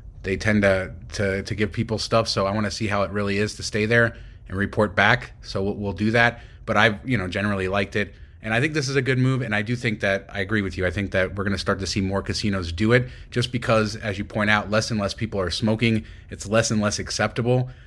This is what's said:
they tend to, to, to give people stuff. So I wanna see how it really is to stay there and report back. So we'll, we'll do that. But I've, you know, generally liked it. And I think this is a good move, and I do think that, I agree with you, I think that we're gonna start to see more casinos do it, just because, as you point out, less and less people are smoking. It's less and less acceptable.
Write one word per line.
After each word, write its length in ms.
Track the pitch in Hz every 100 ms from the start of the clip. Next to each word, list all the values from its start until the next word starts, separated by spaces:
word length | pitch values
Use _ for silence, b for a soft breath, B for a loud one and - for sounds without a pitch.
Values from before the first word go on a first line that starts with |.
| B -
they 140 | 95 95
tend 240 | 110 104
to, 320 | 98 95 92 - -
to, 280 | - 98 98
to 140 | 98 101
give 160 | 104
people 260 | - 117 107
stuff. 300 | - 113 110
So 180 | 110 98
I 60 |
wanna 180 | 107 104
see 160 | - 104
how 160 | 101
it 80 | 92
really 300 | 101 101 101
is 160 | 104 -
to 80 |
stay 240 | 92 107 107
there 280 | 120 117 B B B -
and 80 | 92
report 400 | 98 - 104 101
back. 360 | 104 123 - -
So 220 | - 98
we'll, 120 | 98 98
we'll 180 | 101
do 180 | 98 107
that. 300 | 120 117 117 B B -
But 100 | 104
I've, 320 | 110 101 131
you 80 | 113
know, 100 | 92
generally 420 | 98 104 98 92
liked 260 | 101 98 107
it. 180 | 101 b b b
And 120 | 110 113
I 40 |
think 140 | 156
this 160 | 151 131
is 60 | 139
a 80 |
good 160 | 127 127
move, 240 | 131 131
and 100 | 104
I 80 | 107
do 140 | 107 123
think 240 | 120 104
that, 260 | 101 98 -
I 120 | 101
agree 240 | 95 110
with 120 | 95 90
you, 100 | 90
I 40 |
think 220 | 95 95
that 240 | 95 92 101
we're 80 |
gonna 160 | 98 98
start 200 | - 95
to 80 | 95
see 140 | 107
more 220 | 95 98
casinos 480 | 98 - 107 98 85
do 200 | 85 107
it, 160 | 123 127 B B
just 220 | 123 120
because, 440 | 123 - 110 107 107
as 220 | 110 98
you 80 | 104
point 240 | 113 107
out, 220 | 107 92
less 180 | 107 -
and 100 | 110
less 140 | 98
people 260 | - 113 98
are 120 | 87
smoking. 540 | - 110 107 117 110 B B B
It's 160 | 95 101
less 240 | 110 113
and 100 | 107
less 160 | 104 104
acceptable. 720 | 87 - 107 - 117 127 127 B